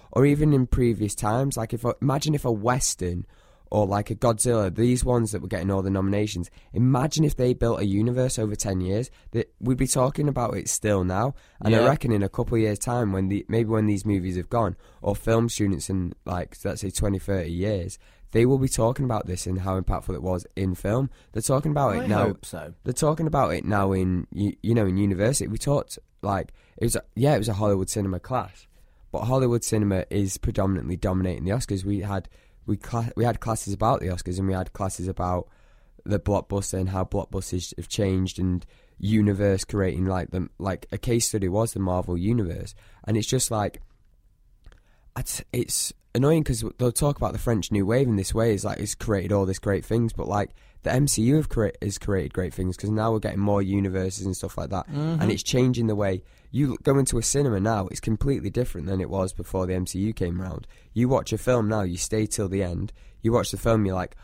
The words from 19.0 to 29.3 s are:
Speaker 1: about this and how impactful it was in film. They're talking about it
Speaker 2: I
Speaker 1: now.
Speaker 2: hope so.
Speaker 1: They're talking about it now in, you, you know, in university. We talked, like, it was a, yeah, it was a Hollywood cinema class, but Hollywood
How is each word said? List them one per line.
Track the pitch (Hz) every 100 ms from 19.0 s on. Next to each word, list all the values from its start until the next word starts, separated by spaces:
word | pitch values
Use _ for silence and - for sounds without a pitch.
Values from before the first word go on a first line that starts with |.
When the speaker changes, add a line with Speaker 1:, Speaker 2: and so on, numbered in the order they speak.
Speaker 1:
about | 131 107 -
this | 90 -
and | 92
how | 95 95
impactful | 90 92 - 87
it |
was | 87 90 - -
in | 95
film. | 87 95 117 135 - _
They're | 110
talking | - 131 151
about | 147 131
it | 98
Speaker 2:
I | -
Speaker 1:
now. | 104 101
Speaker 2:
hope | 92
so. | - 87 76 -
Speaker 1:
They're | -
talking | 123 151 156 160
about | 170 104
it | 90
now | - 101 98
in, | 95 92 92 -
you, | - 101 -
you | 104
know, | 117 101
in | 92
university. | 101 92 107 139 -
We | 110
talked, | - 143 - - - _
like, | 101 98 - - _ -
it | 120
was | -
a, | -
yeah, | - 135 139
it |
was | 107
a |
Hollywood | 98 107 98 92
cinema | 110 98 90
class, | - 127 90 - - _ - _ -
but | -
Hollywood | 110